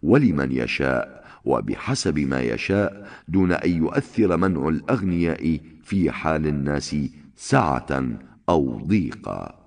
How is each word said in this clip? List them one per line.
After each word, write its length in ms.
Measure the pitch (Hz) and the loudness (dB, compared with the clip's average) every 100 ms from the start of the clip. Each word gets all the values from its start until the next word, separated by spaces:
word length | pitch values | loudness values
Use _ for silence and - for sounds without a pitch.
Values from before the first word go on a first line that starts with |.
ولمن 480 | 73 123 131 76 67 | 6 6 6 4 0
يشاء 680 | 64 60 - 69 64 - - - - - | 0 -2 0 0 0 -2 -10 -20 -10 -2
وبحسب 720 | 64 50 - - 135 98 76 | -2 0 -6 -4 -2 0 0
ما 220 | 69 65 | 0 0
يشاء، 680 | 60 58 - 98 101 - - - - | -2 -2 0 2 0 -4 -18 -18 -2
دون 240 | 90 90 | 2 4
أن 180 | 87 87 | 2 2
يؤثر 680 | 85 80 - - - 104 85 | 2 0 -2 -6 0 2 4
منع 320 | 95 82 71 | 2 0 0
الأغنياء 920 | 78 - 127 95 85 85 - 82 78 - - | -2 -2 -2 0 0 0 0 -2 -2 -4 -20
في 280 | - 98 82 | -4 0 0
حال 360 | - 80 80 78 | 0 -2 0 0
الناس 480 | 73 69 73 - 76 71 - - - | 0 -2 -2 -2 -4 -4 -8 -20 -18
سعة 680 | - 139 90 64 - 69 65 53 - - - | 0 2 2 -2 -2 -2 -2 -6 -12 -10 2
أو 320 | 85 65 55 73 | 2 2 -4 0
ضيقا. 760 | 104 78 - 50 50 50 - | 0 0 -6 -10 -10 -10 -16